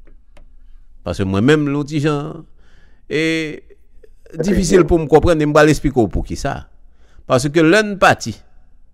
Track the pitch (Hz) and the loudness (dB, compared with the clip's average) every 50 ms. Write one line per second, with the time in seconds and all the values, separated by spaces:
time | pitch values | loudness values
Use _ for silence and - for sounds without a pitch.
0 | - - - - _ - - - - - - - - - - - - - - - | -20 -20 -20 -20 _ -20 -20 -20 -20 -20 -20 -20 -20 -20 -20 -20 -20 -20 -20 -14
1 | - - 87 - 101 92 95 98 107 131 151 156 147 143 139 143 147 139 156 156 | -10 -8 -6 -4 -4 -2 0 0 2 2 2 2 0 -2 -4 -6 -6 -6 -4 -4
2 | 139 156 147 143 147 156 160 165 156 - - - - - - - - - - - | -2 -2 -2 -4 -6 -10 -14 -16 -18 -20 -20 -20 -20 -20 -20 -20 -20 -20 -20 -20
3 | _ - - 151 160 160 160 160 160 151 151 - - - - _ - - - - | _ -10 -6 -6 -4 -4 -4 -6 -8 -10 -12 -16 -20 -20 -20 _ -20 -20 -20 -20
4 | - - - - - - - 160 160 196 196 180 196 160 - 180 170 151 175 165 | -20 -20 -20 -20 -20 -16 -10 -8 -4 -2 -2 -2 0 4 4 4 4 4 2 0
5 | 160 139 156 151 151 165 170 156 151 147 147 156 151 156 151 - - 151 123 127 | 2 4 4 4 4 4 2 2 2 2 4 4 4 4 4 2 -2 -2 0 0
6 | 113 92 - - - - - - - 139 131 - - - - - - - - - | 0 0 0 -4 -6 -6 -8 -8 -8 -8 -8 -10 -12 -18 -20 -20 -20 -20 -20 -20
7 | - - - - - - 135 127 123 151 143 170 160 156 175 214 220 208 202 175 | -20 -20 -20 -16 -6 -2 -2 0 0 0 0 2 4 4 4 2 2 0 -2 0
8 | 196 180 135 - - 117 104 - - - - - - - - - - - | 2 2 0 0 -4 -12 -12 -14 -16 -20 -20 -20 -20 -20 -20 -20 -20 -20